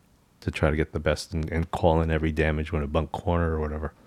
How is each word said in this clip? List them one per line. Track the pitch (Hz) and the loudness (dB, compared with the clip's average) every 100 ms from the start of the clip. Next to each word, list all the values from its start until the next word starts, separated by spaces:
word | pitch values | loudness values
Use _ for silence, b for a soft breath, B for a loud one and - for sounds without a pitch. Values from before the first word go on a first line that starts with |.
| _ _ _ _ | _ _ _ _
to | - | -6
try | - 78 | 0 2
to | 76 | 2
get | 76 | 0
the | - | -2
best | 76 76 - | -2 -2 -2
and, | 85 78 | -4 -2
and | 80 82 | -2 -2
call | - 90 80 | 2 4 4
in | 80 | 2
every | 80 80 | 0 0
damage | 78 78 76 78 | 2 2 0 -2
when | 82 | -2
a | 71 | -2
bunk | 78 76 | -2 -2
corner | - - 85 85 | -4 -2 0 0
or | 80 | 0
whatever. | 76 76 78 - | -2 -4 -8 -10